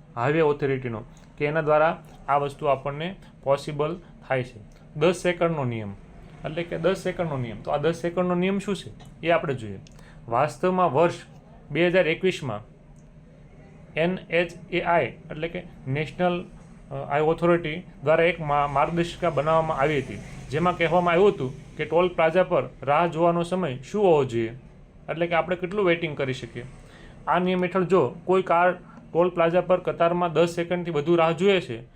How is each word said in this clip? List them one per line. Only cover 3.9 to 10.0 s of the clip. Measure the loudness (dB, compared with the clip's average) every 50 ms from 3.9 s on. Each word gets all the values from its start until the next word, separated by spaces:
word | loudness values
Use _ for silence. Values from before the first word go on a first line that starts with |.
| -4 -8 -12 -18 -20 -16 -6 -4
થાય | -2 -2 -2
છે? | -6 -10 -18 -20 -20 -20 -20 -20 -16 -2
દસ | 0 2 2 2
સેકન્ડનો | 2 0 -2 0 2 0 0 0 -2 -2
નિયમ, | -4 -4 -6 -6 -8 -12 -14 -18 -20 -20 -20 -20 -20 -16 -12 -10
એટલે | -8 -6 -6 -6
કે | -6 -6 -2
દસ | 0 0 0 0
સેકન્ડનો | -2 -6 -4 -4 -4 -4 -4 -4
નિયમ. | -6 -6 -8 -8
તો | -4 -4
આ | -2 0
દસ | 0 0 -2
સેકન્ડનો | -2 -4 -4 -2 -2 0 0 0
નિયમ | 0 0 0 0 -2
શું | -2 -4 -6
છે | -6 -8 -12 -18 -18 -20 -20 -16 -4 0
એ | 2
આપણે | 2 2 2 -2 -4
જોઈએ. | -6 -6 -10 -12 -14 -16 -20 -20 -20